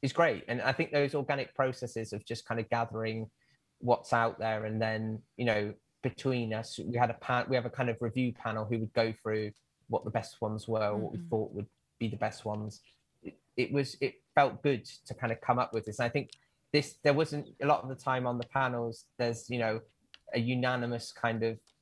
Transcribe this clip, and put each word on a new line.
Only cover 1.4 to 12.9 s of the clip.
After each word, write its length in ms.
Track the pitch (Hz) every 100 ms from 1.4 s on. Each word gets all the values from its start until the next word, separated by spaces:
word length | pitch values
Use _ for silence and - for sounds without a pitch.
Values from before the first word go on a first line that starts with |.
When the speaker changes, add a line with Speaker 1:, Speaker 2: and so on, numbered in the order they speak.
| 131
Speaker 1:
processes 600 | - 131 123 120 113 110
of 100 | 107
just 220 | - 113 -
kind 120 | 117
of 120 | 110
gathering 580 | 117 113 110 110 110 110 _ _ _ _ -
what's 340 | 123 120 -
out 240 | 120 117 -
there, 260 | 110 110
and 160 | 110 110
then, 400 | 110 110 110 110 - -
you 80 |
know, 300 | 120 107 104 - _ _
between 520 | 131 - 135 127 113
us, 260 | 110 117 -
we 140 | 87 120
had 140 | 120
a 40 |
pa-, 300 | 117 - 123 117
we 40 |
have 120 | 127 120
a 40 |
kind 200 | - 123
of 80 | 113
review 320 | 120 123 127
panel 320 | 117 113 110
who 140 | 107 113
would 160 | 110
go 180 | - 113 110
through 280 | 110 110 104 - _ _ -
what 160 | 113
the 60 | -
best 300 | 110 - -
ones 260 | 110 107 -
were, 300 | 110 104 104
what 160 | -
we 60 | -
Speaker 2:
Mm-hmm. 100 | -
Speaker 1:
thought 240 | 110 101
would 140 | 101 104 _ _ -
be 100 | 113
the 80 | 107
best 300 | 107 - 110
ones. 340 | 107 107 - _